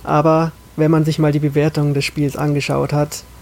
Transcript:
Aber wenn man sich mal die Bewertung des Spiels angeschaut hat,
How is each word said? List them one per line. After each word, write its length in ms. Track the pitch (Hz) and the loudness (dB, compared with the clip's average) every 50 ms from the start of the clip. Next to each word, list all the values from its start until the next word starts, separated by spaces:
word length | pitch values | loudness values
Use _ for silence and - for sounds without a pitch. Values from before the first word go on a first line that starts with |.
| - | -2
Aber 480 | - 147 151 147 160 160 160 165 165 - - - - - | -2 0 2 4 4 4 2 2 -2 -4 -10 -20 -10 -4
wenn 160 | - 156 151 | 0 2 2
man 120 | 165 160 156 | 4 2 2
sich 140 | 156 156 - | 0 0 0
mal 140 | 156 151 | 2 2
die 80 | 147 151 | 2 0
Bewertung 520 | 147 147 139 147 147 160 156 151 147 147 | 0 0 0 0 0 0 0 0 0 0
des 120 | 143 139 143 | 0 -2 -4
Spiels 320 | - - 156 147 139 - | -4 -4 -2 -2 -2 -2
angeschaut 560 | - 147 151 147 143 135 - 139 135 139 143 | -2 -2 -2 -2 -2 -2 -2 -2 -2 -2 0
hat, 320 | 147 147 147 147 - - - - - - | 0 0 -2 -2 -4 -10 -16 -18 -20 -20